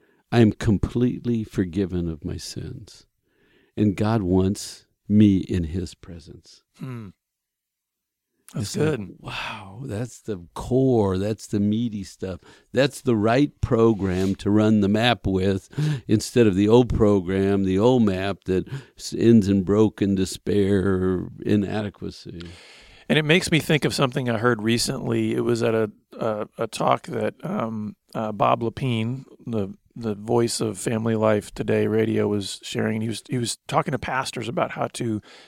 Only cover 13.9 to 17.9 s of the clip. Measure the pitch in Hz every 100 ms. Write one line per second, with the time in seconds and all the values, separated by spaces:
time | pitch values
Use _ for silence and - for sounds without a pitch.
13.9 | 101 95 90 95 95 101 107 107 110 98
14.9 | 107 120 113 101 92 98 95 - - 151
15.9 | 139 - 110 - 123 110 92 104 120 120
16.9 | - 104 101 87 95 98 98 95 95 117